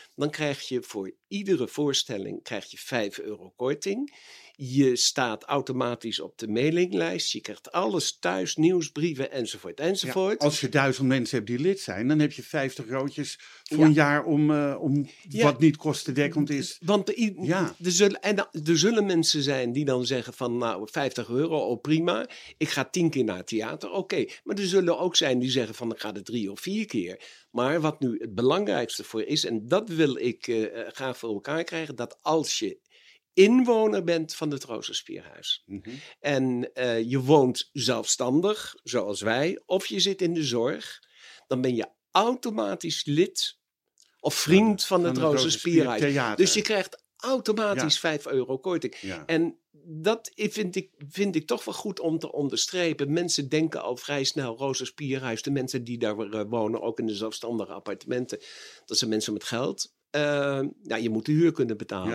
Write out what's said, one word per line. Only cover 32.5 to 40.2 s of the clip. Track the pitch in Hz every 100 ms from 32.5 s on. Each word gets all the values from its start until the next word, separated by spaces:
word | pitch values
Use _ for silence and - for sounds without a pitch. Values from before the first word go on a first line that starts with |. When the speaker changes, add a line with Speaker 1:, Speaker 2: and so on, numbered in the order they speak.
| -
Speaker 1:
je | 98 - _ _ - - _
inwoner | - 202 254 247 226 220 202
bent | 170 165 156
van | - 151
het | 139
Rozenspierhuis | - 110 - 107 - 92 - - - - -
Speaker 2:
Mhm. | 98 107 135 - -
Speaker 1:
en, | - 135 131 123 127
eh, | - 123 117 113
je | 135
woont | 127 151 127 117 -
zelfstandig, | 143 117 117 - - 123 143 190 214 - -
zoals | - 123 101 98
wij, | 107 117 160 - -
of | 190 -
je | 208
zit | 190 190